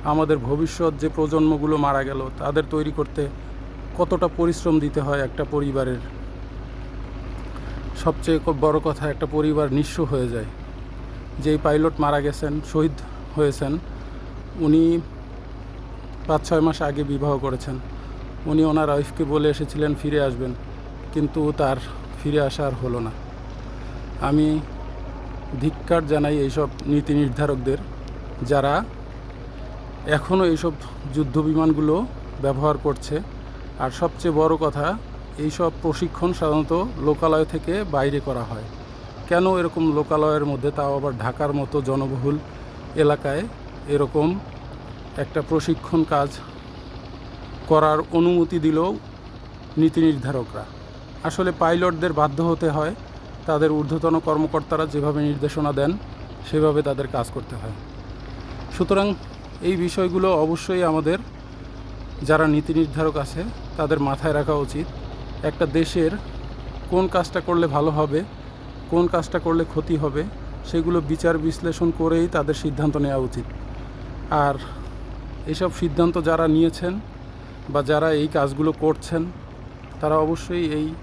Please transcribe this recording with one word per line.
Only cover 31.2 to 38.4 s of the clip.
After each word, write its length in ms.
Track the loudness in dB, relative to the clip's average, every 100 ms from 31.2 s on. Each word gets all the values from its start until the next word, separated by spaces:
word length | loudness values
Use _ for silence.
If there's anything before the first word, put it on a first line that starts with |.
| 2 2
বিমানগুলো 640 | 2 4 4 4 4 2 0 -6 -10 -2
ব্যবহার 360 | 0 2 2 2
করছে। 420 | 0 -2 -2 -4 -4 -10 -12 -12 -12 -4
আর 120 | -4
সবচেয়ে 420 | 0 -2 0 2
বড় 240 | 4 4 4
কথা, 400 | 2 0 0 -2 -6 -12 -12 -4
এইসব 340 | -4 0 0 0
প্রশিক্ষণ 520 | -2 0 -2 0 -2
সাধারণত 520 | 2 2 2 2 0 0 0
লোকালয় 440 | 0 4 4 4 2
থেকে 380 | -2 -2 -2 0
বাইরে 280 | 2 2 0
করা 240 | -2 -4